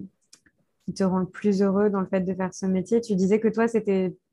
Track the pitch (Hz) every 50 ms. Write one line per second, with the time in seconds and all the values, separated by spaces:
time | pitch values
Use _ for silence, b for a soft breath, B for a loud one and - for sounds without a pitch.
0 | 190 190 _ _ _ _ _ _ _ _ _ _ _ _ _ _ _ - 160 -
1 | 196 185 185 185 185 185 - - - 208 196 185 202 196 190 202 208 208 196 196
2 | 185 190 196 190 180 185 185 185 190 180 - - 196 190 190 185 180 - 226 233
3 | 233 214 208 180 190 185 214 214 220 220 - 220 233 226 233 214 208 202 196 190
4 | 185 180 185 - _ _